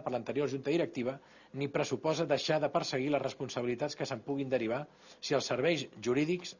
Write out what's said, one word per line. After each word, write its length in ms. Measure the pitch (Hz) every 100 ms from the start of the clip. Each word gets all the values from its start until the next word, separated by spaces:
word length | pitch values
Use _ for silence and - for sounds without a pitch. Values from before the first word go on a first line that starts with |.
per 80 | 139
l'anterior 380 | 123 117 127 143
junta 180 | 135 135
directiva, 460 | 165 156 - 120 139 - - - 131
ni 80 | 143
pressuposa 640 | 143 147 123 160 156 143
deixar 300 | 139 - 156
de 80 | 147
perseguir 400 | 165 160 139 135 143
les 80 |
responsabilitats 760 | 131 - 131 - 123 120 147 -
que 80 | 143
se'n 160 | 123 110
puguin 240 | 139 135
derivar 300 | 127 113 120 151 - - -
si 160 | -
els 160 | 139 -
serveis 380 | 123 147 160 131 -
jurídics 560 | 113 127 156 180 - -